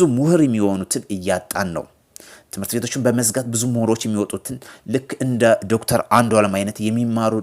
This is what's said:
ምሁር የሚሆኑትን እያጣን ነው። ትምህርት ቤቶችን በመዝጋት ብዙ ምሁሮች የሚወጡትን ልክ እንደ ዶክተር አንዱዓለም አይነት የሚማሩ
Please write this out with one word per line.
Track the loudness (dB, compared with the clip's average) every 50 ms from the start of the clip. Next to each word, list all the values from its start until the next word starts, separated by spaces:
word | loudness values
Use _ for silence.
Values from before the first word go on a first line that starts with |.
| 4 4
ምሁር | 2 2 2 2 4 4
የሚሆኑትን | 4 2 2 2 2 0 0 -2 -4 -4 -6 -8 -6 -6
እያጣን | -8 -6 -2 -2 -2 -2 -4 -6 -6 -4 -4 -4
ነው። | -4 -8 -10 -10 _ _ _ _ _ -20 -20 -20 -20 -20 _ _
ትምህርት | -10 -10 -8 -6 -4
ቤቶችን | -4 -4 -4 -6 0 0
በመዝጋት | 2 2 2 0 0 -2 -2 -4 -4
ብዙ | -4 -2 -2 0
ምሁሮች | 0 0 2 2 2 0 0
የሚወጡትን | -2 -2 -2 -2 -4 -6 -10 -10 -10 -12 -14 -14 -18 -20 -20 _ -4
ልክ | -4 -4 -4 -4 -6 -4
እንደ | -2 -2 0 4 4 4 4 4 2
ዶክተር | -2 -2 -2 0 0 0 0 2 2
አንዱዓለም | 4 4 4 4 4 4 4 2 0
አይነት | -2 -4 -4 -6 -4
የሚማሩ | -4 -2 0 0 -2 -2 0 0 0 0 0 -2